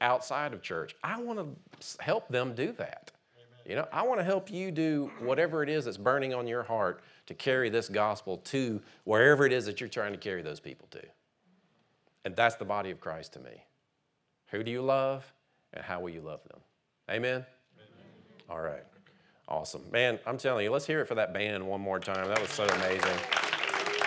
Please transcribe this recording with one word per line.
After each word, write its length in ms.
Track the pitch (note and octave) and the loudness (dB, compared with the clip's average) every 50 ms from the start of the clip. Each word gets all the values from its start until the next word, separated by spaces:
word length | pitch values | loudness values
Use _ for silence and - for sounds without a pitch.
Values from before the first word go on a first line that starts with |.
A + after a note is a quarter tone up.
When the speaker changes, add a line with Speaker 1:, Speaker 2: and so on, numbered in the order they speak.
Speaker 1:
outside 520 | B2 A#2+ B2+ B2+ - - C3+ C#3+ D3 D3 | 2 2 2 2 0 -2 -4 -2 -4 -4
of 80 | A#2+ F2+ | -6 -8
church. 360 | - - F2+ E2 C#3 - - - - | -8 -6 -6 -6 -6 -6 -8 -8 -6
I 160 | F3+ G#3+ A#3 | -6 -4 -4
wanna 260 | A#3+ A#3+ A3 G3+ E3 D3 C3 - - - - - | -6 -6 -6 -6 -6 -8 -10 -16 -20 -20 -20 -16
s-, 180 | - - - - | -14 -14 -12 -6
help 260 | - - F#3+ A3+ - | 0 0 0 0 0
them 300 | - B2 B2 B2+ B2+ A#2 | 0 0 0 0 0 -2
do 160 | A#2 D3 G#3+ | -2 -4 -4
that. 400 | A#3 - F3+ - - - - - - _ _ _ _ | -4 -6 -8 -8 -10 -14 -16 -20 -20 _ _ _ _
Speaker 2:
Amen. 100 | - - - - - - | -20 -20 -20 -20 -16 -10
Speaker 1:
You 120 | - G2 | -6 -4
know, 100 | C#3 - - | -4 -4 -2
I 100 | - D#3 | -2 0
wanna 220 | A3 B3+ B3+ G3+ E3+ | 2 2 2 2 2
help 260 | F3+ G3 F#3 F#3+ G#3 | 2 2 0 0 -4
you 220 | G#3 F3+ F#3+ F#3+ | -6 -6 -4 -2
do 400 | E3 D#3+ D#3+ D#3 D3+ D3 C#3 - - A2 | 0 0 2 2 2 2 0 -2 -6 -4
whatever 420 | A#2 B2 C3 D3 E3+ E3 D#3+ D#3 | 0 2 2 4 2 2 2 0
it 60 | D3 C#3+ | 0 0
is 160 | D#3 D#3 B2+ | 0 -2 -2
that's 120 | A#2 F2+ | -4 -4
burning 380 | F#2+ G2+ B2 C3+ C#3 C3+ C3 B2+ | 0 2 2 4 4 2 0 -2
on 140 | B2 A#2+ A#2 | -2 -2 -2
your 160 | A#2 B2 A2 | -2 -4 -2
heart 400 | A2 A2+ A2 G2 F2+ F2 - - - - - - | 0 0 2 2 0 0 -4 -10 -20 -20 -20 -16
to 80 | - E2 | -16 -10
carry 360 | - - C#3 C3 C3 B2+ A2+ | -2 2 2 4 4 4 4
this 180 | G#2+ A#2 G#2+ - | 2 2 0 2
gospel 500 | G2+ G#2+ G#2 G#2+ G#2 - - F#2+ F#2 F2 | 2 2 2 2 2 -2 -4 -6 -6 -6
to 440 | - - - C3+ C3 A#2+ A2 G2+ - - - - - | -4 -2 0 0 0 0 -2 -4 -6 -10 -20 -8 0
wherever 420 | F#2+ G#2+ A2 B2 C#3+ D3 C#3 C#3+ | 4 6 8 10 10 10 8 8
it 60 | C3 | 6
is 140 | B2 B2+ G#2+ | 6 4 0
that 120 | G#2 G2+ - | -2 -4 -6
you're 100 | B2 G#2+ | -6 -6
trying 220 | - A#2+ G#2 G#2 | -4 -2 -2 -2
to 80 | G2+ E2+ | -4 -4
carry 240 | - G#2 F#2+ F2 | -4 -4 -4 -4
those 160 | D#2 D#2 D2+ D2+ | -4 -6 -8 -8
people 300 | - D#2 C2 - - - | -10 -14 -14 -16 -18 -20
to. 120 | - - - - - _ _ _ _ _ _ _ _ _ _ _ _ _ _ _ _ _ _ _ _ _ - | -18 -18 -18 -20 -20 _ _ _ _ _ _ _ _ _ _ _ _ _ _ _ _ _ _ _ _ _ -8
And 100 | G2 F2+ | -4 2
that's 220 | A2 A#2 A#2 - | 4 4 4 4
the 80 | - G#2+ | 0 -4
body 260 | G2 G2+ G#2 G2 F#2+ | -2 -2 -2 -2 -4
of 100 | E2+ D#2+ | -8 -8
Christ 340 | - E2+ D#2+ D#2+ D2+ - - | -8 -8 -8 -8 -10 -14 -16
to 40 | C2 | -18
me. 240 | B1+ A#1+ G#1 - - _ _ _ _ _ _ _ _ _ _ _ _ _ _ _ _ - | -18 -18 -20 -20 -20 _ _ _ _ _ _ _ _ _ _ _ _ _ _ _ _ -8
Who 160 | - G#2 A2+ | -6 -4 -4
do 80 | A#2 | -4
you 100 | A#2+ B2 | -4 -2
love, 500 | C3 C3 C3+ C3+ C3+ C3+ C3+ C3+ C3 - - _ _ _ _ _ _ _ | 2 2 4 4 4 2 0 -2 -8 -14 -20 _ _ _ _ _ _ _
and 120 | - - - | -12 -10 -8
how 160 | - F2+ F2+ | -6 -6 -6
will 100 | F2+ F2 | -6 -6
you 120 | E2 E2 | -8 -8
love 180 | D2+ D#2 D2+ D2 - - | -10 -10 -10 -12 -14 -18
them? 100 | - - - _ _ _ _ _ _ _ _ - | -20 -20 -20 _ _ _ _ _ _ _ _ -4
Amen? 360 | G2 A2+ A#2+ B2+ B2+ B2+ B2+ - - _ _ _ _ | -2 0 0 0 0 -2 -4 -10 -18 _ _ _ _
Speaker 2:
Amen. 640 | - - - - - - - - - - - - - - - | -20 -20 -20 -20 -20 -20 -20 -20 -20 -20 -20 -20 -20 -14 -10
Speaker 1:
All 100 | E2 D#2+ | -8 -6
right. 220 | D#2+ D#2+ D2 - - - - - - - - _ _ _ _ _ _ | -4 -4 -6 -8 -12 -18 -20 -20 -20 -20 -20 _ _ _ _ _ _
Awesome. 360 | - - D#2 D2+ - - C2 - - | -6 -4 -4 -4 -6 -10 -10 -6 -2
Man, 260 | - A#2 B2+ B2 A2+ - - | 2 2 4 2 2 0 -4
I'm 120 | A2 C3 B2 | -6 -4 -2
telling 260 | - C3+ B2+ A2 G2+ | 0 0 2 2 2
you, 80 | G#2+ | 2
let's 140 | B2+ D3 D3 | 0 0 0
hear 140 | - D#3 D#3 | 0 0 0
it 60 | B2 | 0
for 80 | - A#2+ | 0 2
that 180 | A2 G#2 F#2 | 0 0 0
band 320 | F2+ G2 G#2 G#2 G#2 F#2+ F#2+ | 0 -2 -2 0 -2 -2 -2
one 160 | F#2+ G2 G2 | -2 -4 -2
more 200 | G2+ G2 F#2+ F#2 | -2 -2 -2 -2
time. 260 | F#2 G2 G2 F#2+ F#2+ | -2 -2 -2 0 0
That 140 | G2 G#2+ A2 | 2 2 0
was 100 | G#2 - | 0 0
so 140 | - - G#2 | -2 0 2
amazing. 540 | G2+ F#2 F#2 F#2 F#2 F#2 F#2 F#2 F#2 F2+ F2 - - - - - - - - - - - - - G#4 G#4 G#4 - | 2 4 4 2 0 2 2 2 0 0 0 0 0 0 0 0 0 -2 0 -2 0 0 0 0 0 0 0 0